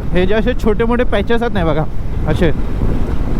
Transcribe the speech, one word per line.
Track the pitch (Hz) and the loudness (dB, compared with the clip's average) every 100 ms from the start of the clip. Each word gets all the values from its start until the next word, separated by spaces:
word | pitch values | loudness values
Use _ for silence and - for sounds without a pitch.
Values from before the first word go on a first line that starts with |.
| - | -2
हे | 170 185 | 0 2
जे | |
असे | 214 233 | 2 0
छोटे | 247 214 208 | 0 0 0
मोठे | 226 240 | 0 0
पॅचेस | 247 202 180 233 | 0 0 0 0
आहेत | 233 | 0
नाही | 196 165 | 0 0
बघा | 147 147 - - - 151 | 0 0 -2 -2 -2 -2
असे, | 156 170 - - - - - - - - - | 0 2 2 0 -2 0 0 0 0 0 0